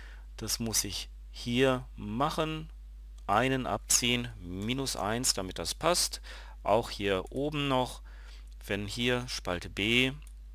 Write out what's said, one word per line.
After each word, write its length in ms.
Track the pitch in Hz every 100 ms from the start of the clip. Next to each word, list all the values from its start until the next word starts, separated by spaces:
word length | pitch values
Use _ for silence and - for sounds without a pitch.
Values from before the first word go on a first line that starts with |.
| - - - -
Das 200 | 110 -
muss 260 | 113 101
ich 240 | 104 - - - -
hier 540 | - 120 123 135 127 127 -
machen. 760 | 104 110 151 165 156 156 156 - - - - - -
Einen 400 | 104 131 131 120
abziehen, 600 | 107 - - 120 120 120 107
minus 560 | 87 90 107 135 131 -
eins, 400 | 98 117 127 -
damit 240 | 92 87
das 160 | 82 -
passt. 440 | 160 175 - - - - - -
Auch 260 | - 107 117
hier 420 | - 101 95 -
oben 360 | 131 147 151 143
noch, 340 | 127 123 - - - - - - - -
wenn 220 | 101 101
hier 400 | 117 120 123 123
Spalte 420 | - - 87 92
B 440 | - 104 120 131 143 - - -